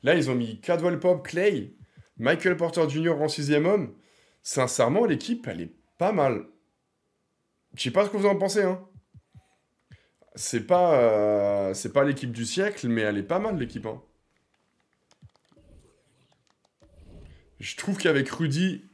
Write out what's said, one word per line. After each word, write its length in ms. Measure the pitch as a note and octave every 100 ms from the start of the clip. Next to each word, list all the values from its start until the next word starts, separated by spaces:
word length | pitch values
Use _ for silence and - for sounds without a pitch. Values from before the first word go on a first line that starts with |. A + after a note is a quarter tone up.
Là, 120 | C3
ils 160 | E3+ C3
ont 40 |
mis 260 | B2 A#2 A2
Caldwell 400 | - E3+ F3 E3+
Pope, 260 | F#3 F3+ -
Clay, 480 | E3 G3+ F3 G2+ - - - - -
Michael 400 | A#2 E3+ F#3 E3
Porter 280 | E3+ E3+ D#3
Junior 280 | C#3+ E3 D3+
en 60 | D3+
sixième 360 | D3+ C#3+ D3
homme. 320 | D#3+ G#3 D3 - _ _ _ _
Sincèrement, 640 | - - B2 - A#2 E3+ A#3
l'équipe, 420 | D3 - A#2+ -
elle 140 | E2+
est 120 | E2+ - _ _
pas 160 | F3+
mal. 340 | G3+ C#3 A2 - _ _ _ _ _ _ _ _ _ _ _ _
Je 80 | C3
sais 80 | C3
pas 140 | A#2+
ce 60 | G#3
que 80 | G#3
vous 80 | G3+
en 100 | G3
pensez, 260 | G3 G3+
hein. 240 | F#3+ F#3 - - _ - _ - _ _ _ _ _ - _ _ _
C'est 320 | - - A#2+ G#2+
pas, 340 | F3+ F3+ D3
euh, 720 | A#2 G#2+ G#2+ G#2 G2+ G2+ G2
c'est 220 | F#2+ -
pas 100 | C3+
l'équipe 280 | C#3+ C3+ B2
du 120 | A2+
siècle, 420 | A#2 - G3+ G3+ A#2+
mais 120 | A#2
elle 160 | G#2+ G#2
est 60 |
pas 160 | G2+ E3+
mal, 180 | A3 F#3
l'équipe, 300 | A#2+ - A2+
hein. 160 | B2 _ _ _ _ _ _ _ _ _ _ _ _ - _ _ _ _ - _ _ _ _ _ _ _ _ _ _ _ - - - - - _ _
Je 160 | - -
trouve 200 | - G3
qu'avec 320 | F3+ C#3+ C3+
Rudy 560 | - E3 C#3+ F#3 F#3+ -